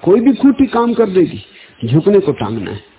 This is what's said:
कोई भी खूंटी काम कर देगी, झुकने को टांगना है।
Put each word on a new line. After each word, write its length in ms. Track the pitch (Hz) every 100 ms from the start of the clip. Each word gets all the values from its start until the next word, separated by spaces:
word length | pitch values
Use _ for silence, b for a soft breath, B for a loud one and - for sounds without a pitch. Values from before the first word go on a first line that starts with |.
कोई 180 | 165 208
भी 140 | 240
खूंटी 320 | 233 - 233 269
काम 280 | 233 240
कर 160 | 226 214
देगी, 320 | 185 160 104 - b b _
झुकने 360 | 113 143 185 208
को 120 | 151
टांगना 380 | 135 104 113 90
है। 220 | 101 _